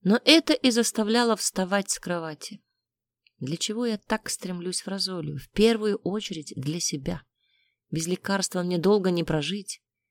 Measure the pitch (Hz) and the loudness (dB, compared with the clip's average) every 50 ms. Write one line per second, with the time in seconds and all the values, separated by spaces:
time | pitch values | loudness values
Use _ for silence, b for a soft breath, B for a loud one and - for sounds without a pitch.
0 | _ 180 208 247 _ - 302 330 311 - 302 - - 262 226 233 226 - - - | _ 4 4 4 _ 8 8 8 8 4 0 4 4 2 4 4 0 0 0 -2
1 | 214 202 220 240 240 233 220 202 - - _ 190 185 180 196 202 196 - - - | 0 2 2 2 2 2 0 0 -2 -4 _ -2 -2 0 0 -2 -2 -2 -6 -6
2 | - 180 175 170 165 160 151 147 - - 202 - _ _ _ _ _ _ _ _ | -4 -6 -6 -4 -6 -8 -12 _ -14 -16 -16 -18 _ _ _ _ _ _ _ _
3 | _ _ _ _ _ _ _ _ - 127 160 165 - - 214 226 247 233 220 208 | _ _ _ _ _ _ _ _ -6 -6 -4 -4 -4 -4 -4 -2 -2 -2 -2 -4
4 | _ _ 220 220 _ - - - - 180 180 175 170 180 180 - - 190 190 196 | _ _ -4 -4 _ -8 -10 -8 -8 -8 -8 -6 -6 -6 -6 -6 -6 -6 -6 -6
5 | 185 190 185 175 156 151 147 135 - _ _ - 214 226 233 214 214 214 202 - | -4 -4 -4 -6 -6 -6 -8 -10 -12 _ _ 4 6 6 6 4 0 -2 -2 -2
6 | _ 170 190 220 208 - - 160 143 - - - 131 143 156 175 - - - 143 | _ -4 -4 -4 -6 -8 -10 -10 -12 -12 -10 -8 -6 -6 -4 -4 -4 -4 -4 -4
7 | 135 170 175 147 - _ _ _ _ _ _ _ _ _ _ _ _ _ - 160 | -6 -6 -6 -8 -10 _ _ _ _ _ _ _ _ _ _ _ _ _ -6 -4
8 | 165 170 180 - _ - 196 196 190 - - 180 180 175 180 170 160 190 208 208 | -2 -2 -4 -4 _ -2 -2 -2 -2 -2 -2 -2 -2 0 -2 2 4 4 4 6
9 | 185 190 175 170 160 - 160 156 143 156 190 208 190 - - _ _ _ _ _ | 4 2 2 2 0 0 0 -2 0 -2 -6 -8 -8 -12 -16 _ _ _ _ _
10 | _ _ | _ _